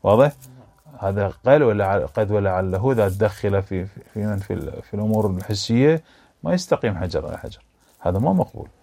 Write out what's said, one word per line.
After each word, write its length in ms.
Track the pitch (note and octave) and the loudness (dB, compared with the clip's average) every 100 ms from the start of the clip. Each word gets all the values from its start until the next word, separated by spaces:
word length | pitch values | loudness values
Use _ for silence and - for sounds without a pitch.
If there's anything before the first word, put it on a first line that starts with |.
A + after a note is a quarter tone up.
واضح؟ 300 | G2 G#2+ C#3+ D3 - - - _ - C#3+ | 4 4 4 2 -20 -20 -20 _ -20 -8
هذا 340 | G2 G2+ G2 - B2 | -4 -2 -4 -2 4
قال 160 | D3 | 6
ولا 240 | C3 G#2 G2 | 6 2 2
ع-، 200 | G2 C2 | 0 -2
قد 240 | - G#2 | -2 0
ولعله 600 | G#2 G2 F#2 F#2+ F#2 B2+ | 0 0 0 -2 0 0
ذا 160 | B2 G2+ | 2 2
تدخل 540 | F#2+ G#2+ - G#2 G2 | 2 -2 0 -2 -2
في، 220 | G2 F#2 | -2 -6
في، 160 | F#2+ - - | -6 -12 -14
في 120 | A2 G#2 | -6 -4
من 100 | G2+ | -6
في 160 | G2 | -6
ال-، 300 | F#2+ C#2 - | -6 -6 -10
في 120 | - | -10
الأمور 360 | G#2 G#2+ G#2+ G#2 | -6 0 0 0
الحسية 720 | F#2 - G#2 - A#2 C#3+ D#3+ - _ _ _ | -2 -4 -6 0 2 4 2 -4 _ _ _
ما 120 | D#3+ | -4
يستقيم 420 | F3+ - D3+ A#2+ F#2 | -4 0 -2 -2 -4
حجر 300 | F#2 D#2+ - | -4 -4 -6
على 120 | - | -12
حجر، 220 | - - _ _ _ _ | -14 -16 _ _ _ _
هذا 180 | F2 F#2 | -2 0
ما 140 | C#3+ | 2
مقبول. 360 | F#3 - - - _ | 0 -2 -6 -16 _